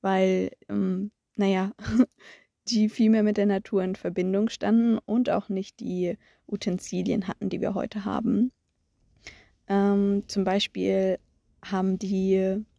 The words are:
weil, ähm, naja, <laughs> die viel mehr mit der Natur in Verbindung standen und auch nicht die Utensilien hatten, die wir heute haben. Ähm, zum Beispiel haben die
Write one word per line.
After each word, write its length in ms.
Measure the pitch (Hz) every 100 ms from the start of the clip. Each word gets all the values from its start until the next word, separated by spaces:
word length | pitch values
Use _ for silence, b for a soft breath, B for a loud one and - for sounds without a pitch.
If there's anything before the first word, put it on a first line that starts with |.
weil, 520 | 196 190 190 185 185 - _
ähm, 420 | 202 190 185 208 _ _ -
naja, 360 | 196 190 190 -
<laughs> 280 | 208 220 247 _ B B B _ -
die 200 | 233 214
viel 220 | - 220
mehr 120 | 220
mit 140 | 214 214
der 100 | 202
Natur 360 | 196 - 202
in 140 | 185 190
Verbindung 520 | 180 180 180 196 220
standen 500 | - 202 226 233 226
und 320 | - 220 247
auch 180 | - -
nicht 320 | 190 190 -
die 360 | 214 180 180 214 b b -
Utensilien 800 | 202 - 180 - 185 180 - 185
hatten, 220 | - 196
die 120 | -
wir 140 | -
heute 300 | 196 - 214
haben. 480 | 202 - 220 - 254 _ _ _ _ _ _ _ B B B _ _
Ähm, 540 | 196 202 202 202 202 -
zum 160 | 202
Beispiel 760 | 190 190 190 190 185 190 190 180 _ _ _ _
haben 340 | - 196 190 185
die 680 | 190 196 190 190 190 190 214